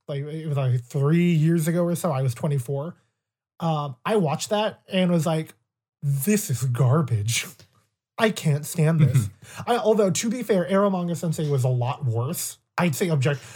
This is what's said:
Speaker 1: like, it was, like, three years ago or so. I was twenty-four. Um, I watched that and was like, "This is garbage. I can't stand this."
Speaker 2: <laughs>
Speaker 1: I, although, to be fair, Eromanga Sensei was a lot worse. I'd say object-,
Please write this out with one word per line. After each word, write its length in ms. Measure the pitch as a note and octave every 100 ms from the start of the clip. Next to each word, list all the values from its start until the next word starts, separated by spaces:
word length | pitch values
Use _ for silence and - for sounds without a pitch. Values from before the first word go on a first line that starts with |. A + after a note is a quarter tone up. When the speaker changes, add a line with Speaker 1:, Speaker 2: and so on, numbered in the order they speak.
| -
Speaker 1:
like, 160 | C#3+
it 240 | D3 D#3 D#3
was, 100 | C#3+
like, 280 | C3 B2
three 480 | A#2+ D3 C#3 E3+ F3
years 340 | E3 D#3 E3+ D#3
ago 160 | E3+
or 140 | F3 F3
so. 160 | F3+
I 100 | C3+
was 120 | C3+
twenty-four. 600 | - E3 C#3+ A#2+ C#3 D#3 - _ _ _ _ _ -
Um, 380 | E3 D#3 C#3+ B2+
I 100 | E3+ A3
watched 340 | D#3+ D#3 -
that 320 | G#3 G#3+ - -
and 220 | F#3+ F3+
was 160 | F3 E3
like, 260 | D#3 D#3 - _ _ _ _
"This 480 | C#3+ C#3 E3 G#3 -
is 140 | B2
garbage. 800 | C3+ A#2+ C3 D3 C3+ A2+ G#2 A#2 - - - _ _ _ _ -
I 120 | A3+
can't 340 | - D#3+ C#3+ D3
stand 340 | - D#3 E3
this." 280 | C#3+ - G2+ - -
Speaker 2:
<laughs> 200 | - -
Speaker 1:
I, 80 | A#3+
although, 340 | G3+ A3 G3+
to 200 | - A3+
be 120 | B3
fair, 220 | A#3+ G3
Eromanga 520 | E3+ G3 G3+ F#3+ F3 E3+
Sensei 320 | E3+ D#3 D3+
was 140 | C#3
a 40 | B2+
lot 360 | B2+ A#2+ C#3
worse. 540 | C3 A2 B2 F3+ - - _ -
I'd 160 | F3
say 140 | C3 F#3+
object-, 320 | D#3 C3 C#3+ -